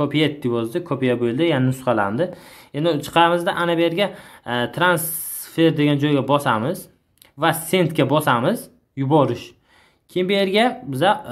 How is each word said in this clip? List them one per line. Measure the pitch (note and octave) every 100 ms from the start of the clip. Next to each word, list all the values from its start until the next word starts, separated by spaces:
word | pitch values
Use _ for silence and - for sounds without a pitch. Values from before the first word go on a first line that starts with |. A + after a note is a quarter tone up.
kopiya | D3 D3+ D3+
etdi | D3 B2
o'zi, | A#2 A#2 F3
kopiya | E3+ C3+ B2+ A#2+
bo'ldi, | A#2+ C3+ E3+
ya'ni | C3+ C3
nusxalandi. | C3 B2 A2 G2+ A#2+ F#3 - - - -
Endi | C#3+ E3+ D3+ -
chiqamizda | E3+ E3+ F3 F3
ana | D#3+ E3+ E3
bu | E3+
yerga, | E3 G3 - - - -
e, | A#2+ A#2+
transfer | C#3+ F3+ E3+ - - - - - - E3 D3
degan | D3 C#3+
joyga | D3 C#3 A#2+
bosamiz | C#3+ C#3 A2 C3 F#3+ - _ _ _ _ -
va | D#3+
sentga | D#3 - F#3 E3 D#3+ B2+
bosamiz, | D3+ E3+ A#2 D3 A#3+ - _ _ C3+
yuborish. | C3+ D#3 A#2+ A#2+ - - _ _ _ _ _
Keyin | F3+ F#3
bu |
yerga | G3 F#3+ G#3 B3 - C3+
biza, | C3 F#3 G3+ -